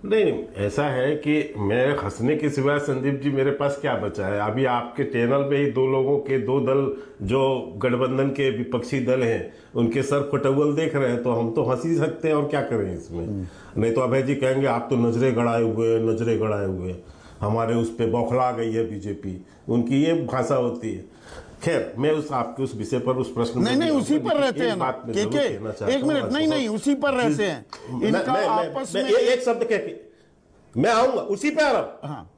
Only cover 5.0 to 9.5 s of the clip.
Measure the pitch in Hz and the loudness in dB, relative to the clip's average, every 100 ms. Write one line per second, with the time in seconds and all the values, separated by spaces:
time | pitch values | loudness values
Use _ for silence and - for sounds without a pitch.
5 | 135 123 120 139 139 143 143 120 131 135 | -2 0 2 2 2 2 2 2 2 2
6 | 135 143 143 135 113 135 123 139 139 - | 2 0 0 -2 2 0 2 2 0 -4
7 | - - 98 131 135 131 - 104 123 123 | -12 -10 -2 2 2 0 -4 -2 0 2
8 | 131 131 139 127 135 117 120 123 - 123 | 0 0 0 2 0 0 -4 -4 -2 -2
9 | 120 127 117 107 - | 2 2 2 0 -4